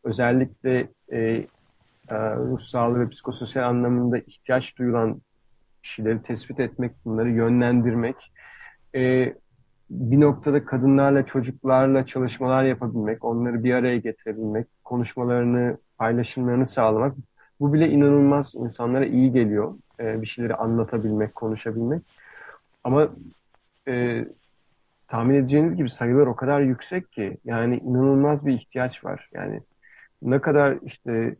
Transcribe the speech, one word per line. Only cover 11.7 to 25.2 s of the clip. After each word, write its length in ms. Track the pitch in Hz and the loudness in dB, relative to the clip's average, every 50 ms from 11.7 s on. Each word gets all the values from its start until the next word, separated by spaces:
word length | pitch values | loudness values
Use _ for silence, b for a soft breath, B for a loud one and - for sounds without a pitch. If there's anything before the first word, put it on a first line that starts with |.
| 131 131 135 135 135 135 131 | 4 4 4 4 2 2 0
çalışmalar 580 | 131 - 131 127 120 113 - 135 127 131 131 135 | -2 -4 -4 -4 -4 -4 -4 -2 0 2 2 2
yapabilmek, 600 | 135 127 - 123 117 110 120 107 107 113 110 - | 2 0 -2 -4 -6 -4 -4 -2 -4 -4 -4 -4
onları 400 | 120 117 117 120 123 120 117 113 | -4 -2 -2 -2 -2 -2 -2 0
bir 100 | 123 123 | 0 0
araya 240 | 127 120 127 123 | 2 2 0 0
getirebilmek, 720 | 120 - 117 110 _ _ 113 104 107 110 107 107 110 117 _ _ _ _ | -2 -4 -6 -10 _ _ -10 -8 -6 -6 -4 -4 -4 -6 _ _ _ _
konuşmalarını, 920 | - 123 123 120 117 - 127 123 123 123 123 120 120 120 123 120 123 113 - _ _ _ | -8 -4 -4 -4 -6 -6 -6 -2 0 0 0 2 2 2 2 0 -2 -4 -6 _ _ _
paylaşımlarını 680 | _ 113 110 117 120 120 - - 131 127 123 120 123 131 | _ -2 0 0 0 -2 -4 -4 -4 -2 0 0 0 0
sağlamak, 500 | 123 - 131 120 110 107 110 120 143 139 - - _ _ b b b b _ | 0 0 0 2 2 2 2 0 -2 -4 -6 -18 _ _ b b b b _
bu 140 | 143 143 143 | -2 2 4
bile 160 | 156 165 151 | 4 4 4
inanılmaz 680 | 147 143 143 143 143 143 139 139 143 143 139 - - | 4 6 6 6 6 6 6 6 4 2 0 -4 -8
insanlara 500 | - 120 117 110 - 120 117 123 135 135 | -8 -8 -8 -6 -4 -4 -2 0 0 0
iyi 260 | - - 123 131 131 | 0 2 4 4 4
geliyor. 420 | 120 127 117 107 107 104 104 - 98 - _ _ _ - | 4 4 2 2 2 0 -2 -2 -6 -12 _ _ _ -8
Ee, 220 | 120 110 110 113 | -6 -6 -4 -6
bir 60 | 110 | -8
şeyleri 280 | 110 - - 120 113 113 | -10 -8 -8 -4 -4 -4
anlatabilmek, 800 | - 113 113 113 117 113 - - 117 107 110 107 107 107 110 _ | -4 -2 -2 0 0 0 -2 -4 -4 -2 -2 -2 -2 -2 -4 _
konuşabilmek. 680 | - 117 110 110 104 - 117 110 117 117 120 147 170 - B B B B B B B B B B B B _ _ _ _ | -8 -6 -6 -6 -6 -8 -8 -6 -4 -4 -2 -4 -4 -6 B B B B B B B B B B B B _ _ _ _
Ama, 260 | 127 131 147 151 - - - - - - _ _ _ _ _ _ _ _ _ _ | 0 2 2 2 2 -2 -12 -20 -20 -20 _ _ _ _ _ _ _ _ _ _
e, 380 | 139 127 123 123 120 117 117 117 - - _ _ _ _ _ _ _ _ _ _ _ _ _ _ | -6 -4 -2 -2 -2 -2 -4 -6 -8 -12 _ _ _ _ _ _ _ _ _ _ _ _ _ _
tahmin 280 | _ - 113 | _ -6 -2